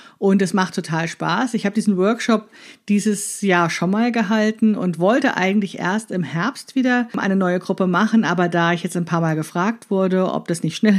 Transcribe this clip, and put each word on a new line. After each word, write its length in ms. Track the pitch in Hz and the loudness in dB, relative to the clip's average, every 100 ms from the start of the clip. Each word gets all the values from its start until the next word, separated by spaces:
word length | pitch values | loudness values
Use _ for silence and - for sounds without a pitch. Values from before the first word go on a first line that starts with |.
| - - | -20 -2
und 240 | 196 196 | 2 2
es 100 | 185 | 2
macht 220 | 190 185 | 0 -2
total 340 | - 165 160 165 | -4 -4 -2 -4
Spaß. 460 | - 160 180 254 | -4 -2 -2 -2
Ich 100 | 214 | -2
habe 100 | 202 | -2
diesen 220 | 214 208 185 | 0 0 2
Workshop 540 | 190 233 - 220 - - - - - | 2 0 0 -2 -2 -20 -20 -12 -2
dieses 500 | 208 208 202 - - | 0 0 -2 -4 -4
Jahr 300 | 202 175 170 | 0 2 2
schon 180 | - 175 | 0 -2
mal 240 | 202 240 | 0 0
gehalten 640 | 233 196 220 214 220 220 | 0 0 2 0 2 0
und 240 | 202 180 160 | 2 -2 0
wollte 400 | 185 262 262 - | 2 2 2 0
eigentlich 400 | 185 208 196 - | 0 0 -2 -4
erst 320 | 175 214 226 | -4 -4 -4
im 120 | 185 | -6
Herbst 520 | 139 160 208 - - | -4 -2 -4 -6 -8
wieder 340 | 262 254 247 233 - | -2 0 0 -2 -4
eine 200 | 196 190 | -2 0
neue 220 | 180 180 | 0 -2
Gruppe 280 | - 190 185 | -2 -2 0
machen, 380 | 175 220 226 | 2 2 2
aber 260 | 160 175 175 | 2 0 0
da 240 | 170 170 | 2 2
ich 80 | 170 | 0
jetzt 160 | 180 180 | -2 -4
ein 80 | 165 | -2
paar 160 | 170 | 0
Mal 120 | 165 | 0
gefragt 560 | 156 156 175 196 226 - | -2 -4 -2 -2 -4 -4
wurde, 400 | 190 190 185 185 | -2 0 0 0
ob 160 | - - | -2 -4
das 160 | 165 | -4
nicht 140 | - - | -4 0
schneller 220 | 214 | 2